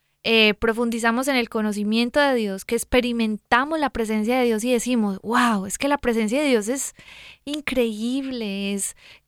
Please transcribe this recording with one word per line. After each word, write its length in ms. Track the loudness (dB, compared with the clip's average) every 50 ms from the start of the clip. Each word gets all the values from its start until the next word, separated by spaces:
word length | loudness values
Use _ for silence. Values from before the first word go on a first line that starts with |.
| _ _ _ _ -2
eh, 300 | 2 4 4 4 4 2
profundizamos 720 | 2 0 0 0 0 -2 -2 -2 0 0 0 2 2 0
en 80 | 0 0
el 140 | 0 -2 -2
conocimiento 720 | -2 -2 -2 -2 -2 -2 -2 0 0 0 0 2 2 2
de 140 | 4 4 2
Dios, 280 | 2 0 -2 -4 -6 -4
que 120 | -4 -2
experimentamos 1040 | -2 -2 0 2 2 2 2 0 0 0 0 -2 -4 -2 _ 2 2 2 0 0 -2
la 100 | -2 -2
presencia 480 | -2 -2 -4 -2 -2 -2 0 0 0 2
de 60 | 2
Dios 160 | 2 0 0 0
y 80 | 0 0
decimos, 460 | 0 0 0 0 2 2 0 -2 -4 -4
"Wow, 440 | -2 0 2 2 2 2 0 -2
es 120 | -4 -6 -4
que 100 | -2 -2
la 100 | -2 0
presencia 420 | 0 0 0 0 0 0 0 2
de 80 | 2 2
Dios 200 | 2 2 2 0
es 260 | -4 -4 -6 -8 -12 -16 -20 -20 -20 -20 -20 -20 -20 _ _
increíble, 1300 | -8 -8 -8 -6 -4 -2 0 0 0 -2 -4 -4 -4 -4 -4 -4 -6 -6 -6 -6 -6 -4 -4 -4 -4 -4
es 220 | -4 -6 -8 -10 -14 -20 -20 -20 -20 _